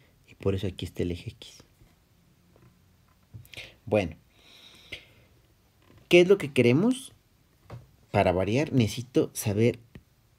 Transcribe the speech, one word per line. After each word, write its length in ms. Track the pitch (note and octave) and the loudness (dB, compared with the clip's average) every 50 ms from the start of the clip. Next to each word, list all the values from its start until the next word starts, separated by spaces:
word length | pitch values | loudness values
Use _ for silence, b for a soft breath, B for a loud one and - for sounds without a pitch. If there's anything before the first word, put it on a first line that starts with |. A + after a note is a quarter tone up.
| b b b b _ _ | b b b b _ _
Y 80 | - | -20
por 180 | _ - G2 F#2+ | _ -4 -2 -2
eso 140 | F#2+ G#2 F#2+ | -2 -4 -6
aquí 160 | F2 - F#2+ | -8 -8 -12
está 180 | F2 - - F2+ | -12 -6 -6 -6
el 80 | F2+ | -6
eje 200 | F2 F#2 - A2+ | -6 -8 -10 -16
X. 340 | - _ - - - - - _ _ _ - _ _ _ _ _ _ _ _ _ _ _ _ _ _ _ _ - _ _ _ _ _ _ _ _ _ _ _ _ _ - - B B B B B B B _ | -16 _ -20 -20 -20 -20 -20 _ _ _ -20 _ _ _ _ _ _ _ _ _ _ _ _ _ _ _ _ -20 _ _ _ _ _ _ _ _ _ _ _ _ _ -20 -20 B B B B B B B _
Bueno. 300 | - G#2+ G#2+ F#2+ D#2+ D#2+ - _ _ B B B B B B B B B B B B B B B B B B B B B _ _ _ _ _ _ _ _ _ _ _ - - - - | -2 0 0 0 -2 -8 -14 _ _ B B B B B B B B B B B B B B B B B B B B B _ _ _ _ _ _ _ _ _ _ _ -20 -20 -4 4
¿Qué 120 | F3 F3 | 6 6
es 80 | F3+ F3+ | 6 6
lo 100 | G3+ G3 | 4 2
que 140 | - - - | 2 -6 0
queremos? 600 | C3 A#2 A#2+ B2 D3+ G3+ B3 B3+ - - - - _ _ _ _ _ _ _ _ _ _ - - - - _ _ _ _ _ - | 2 4 4 4 4 2 0 -2 -2 -8 -20 -20 _ _ _ _ _ _ _ _ _ _ -20 -20 -20 -20 _ _ _ _ _ 0
Para 200 | G2+ F#2+ F#2 F2 | 0 2 2 2
variar, 400 | F#2 F#2+ G2 A2 C3+ D#3 - - | 0 -2 0 0 -2 -2 0 2
necesito 580 | C3 A2+ G2 - - A#2 - - D#3+ - - - | 0 0 0 -2 -8 -12 -4 -2 -2 -2 -2 -4
saber 440 | - - A2 F#2+ G#2 A2+ A#2+ - - - _ _ - _ _ _ _ _ _ _ | -6 -4 -4 0 2 2 2 0 -2 -12 _ _ -20 _ _ _ _ _ _ _